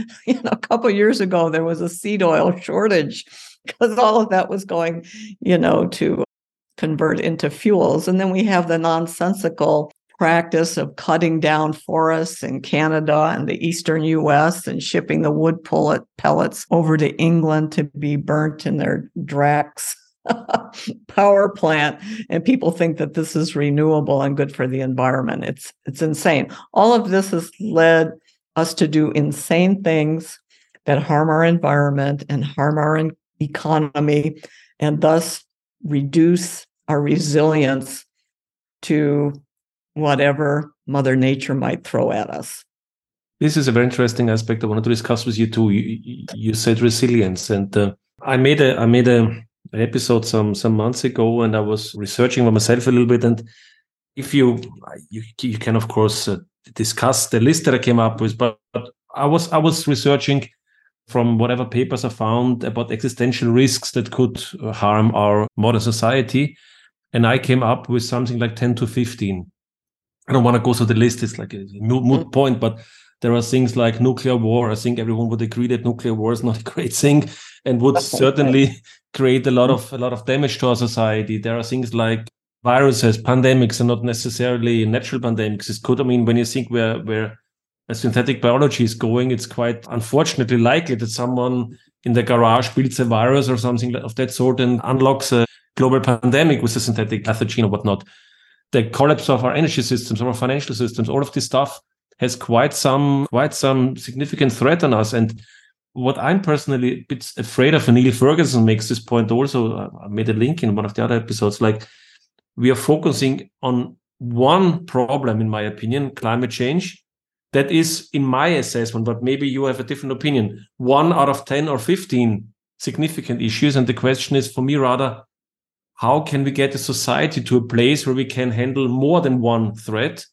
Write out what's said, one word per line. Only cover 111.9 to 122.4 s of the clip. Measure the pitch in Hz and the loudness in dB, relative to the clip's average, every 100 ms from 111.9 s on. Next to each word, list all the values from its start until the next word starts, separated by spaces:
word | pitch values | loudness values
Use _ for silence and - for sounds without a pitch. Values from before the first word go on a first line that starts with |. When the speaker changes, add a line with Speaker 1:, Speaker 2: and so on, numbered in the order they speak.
| _ _ _ _ _ _ - | _ _ _ _ _ _ 0
Speaker 2:
we | 123 | 2
are | 120 | 2
focusing | - 156 160 127 135 139 - _ | 2 2 0 0 0 -2 -8 _
on | 131 123 - - _ _ | -2 -2 -4 -10 _ _
one | 123 117 131 180 185 160 - | -6 2 4 6 4 0 -4
problem, | 127 123 139 127 107 | -2 -2 -2 -2 0
in | 110 | -2
my | 107 | -2
opinion, | 104 104 110 135 139 | -6 -6 -4 -4 -4
climate | 135 113 120 123 | -4 -2 -2 -2
change, | 117 123 165 185 - _ _ _ _ _ | -2 -2 -2 -4 -12 _ _ _ _ _
that | 139 135 | 0 2
is, | 160 160 - - | 0 0 -4 -6
in | 151 | -2
my | 135 127 160 | 0 2 2
assessment, | 156 117 123 113 117 113 | 0 -2 -4 -4 -4 -4
but | 113 | -4
maybe | 123 135 143 | -4 -2 -4
you | 131 135 | -2 -4
have | 127 | -4
a | |
different | 120 139 139 | -8 -10 -8
opinion, | 131 151 139 104 - - - | -6 -2 0 -2 -6 -16 -6
one | 127 139 160 | 2 4 4
out | 170 143 | 4 2
of | 135 | 0
ten | - 139 156 | -4 -4 -2
or | 131 | -2
fifteen | 113 190 - 123 117 107 | -2 -2 0 0 2 0